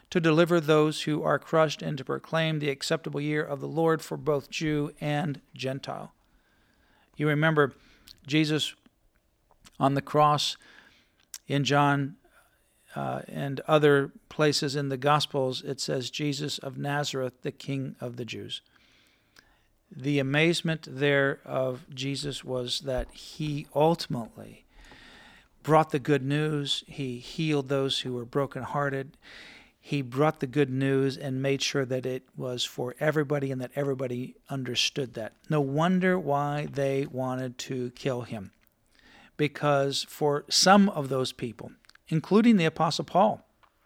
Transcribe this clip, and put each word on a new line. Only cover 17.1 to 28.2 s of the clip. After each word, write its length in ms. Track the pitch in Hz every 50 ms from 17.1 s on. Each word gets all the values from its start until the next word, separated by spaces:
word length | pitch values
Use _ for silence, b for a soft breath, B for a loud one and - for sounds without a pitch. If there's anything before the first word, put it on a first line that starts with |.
| - 135 127 127 - _
the 100 | - 156
King 440 | - - - - 139 135 131 - - -
of 160 | 127 123 120
the 80 | 123 123
Jews." 380 | 107 107 104 104 110 - - b b b b b b b b b b b b b b b b b b b b b b b _ _ - -
The 220 | 139 131 143 147 143
amazement 680 | 135 135 139 151 160 170 170 - - 165 160 156 - 151
there 500 | 135 131 143 143 143 139 139 139 - - -
of 420 | 131 135 135 131 127 127 123 - - 143
Jesus 480 | 127 131 139 139 131 147 143 135 -
was 380 | - 127 127 127 123 123 - -
that 320 | 151 135 127 123 120 -
he 540 | - - - - - - 156 151 147 143 160 - -
ultimately 880 | 143 151 160 170 - - - 156 123 113 110 - 107 104 107 - - B B B B B B B B B B B B B B B B B B _ _
brought 280 | - 143 156 156 156 -
the 100 | - 143
good 240 | 117 151 147 135 127
news. 580 | 135 143 151 151 156 156 147 143 135 139 - - -
He 300 | - - 139 127 123 123
healed 500 | 127 - - - 160 156 151 143 135 131
those 320 | 143 139 135 135 127 -
who 140 | - 131 123
were 100 | 120